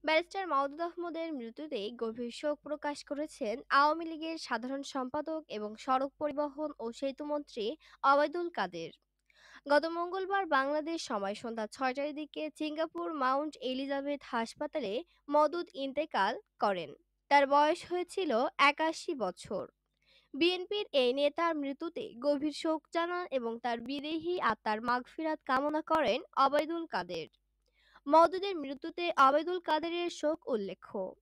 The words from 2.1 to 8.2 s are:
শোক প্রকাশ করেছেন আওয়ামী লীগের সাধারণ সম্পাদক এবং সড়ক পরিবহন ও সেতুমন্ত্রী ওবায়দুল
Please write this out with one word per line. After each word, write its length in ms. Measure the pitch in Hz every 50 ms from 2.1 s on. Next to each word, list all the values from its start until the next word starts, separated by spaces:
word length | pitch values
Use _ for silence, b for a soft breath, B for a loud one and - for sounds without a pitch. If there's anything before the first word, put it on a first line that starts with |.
| 220 240 240 240 233
শোক 240 | - - 294 294 285 _
প্রকাশ 360 | 294 302 294 - 294 294 - -
করেছেন 500 | - 294 269 302 311 - - 262 214 220 269 - _
আওয়ামী 340 | _ 277 285 302 311 330 339
লীগের 320 | 320 320 302 311 320 330 320
সাধারণ 440 | - - 247 226 233 254 269 277 277
সম্পাদক 580 | - - 277 254 254 - 302 302 311 320 320 302 _
এবং 220 | - - 214 208 214
সড়ক 340 | - - - 262 262 269 277 _ _
পরিবহন 520 | 311 294 285 277 294 294 269 277 302 302 285 _
ও 80 | 226 226 233
সেতুমন্ত্রী 760 | - - 269 262 - 302 294 294 294 294 - - - 202 220 302 B B B B B -
ওবায়দুল 440 | 269 277 285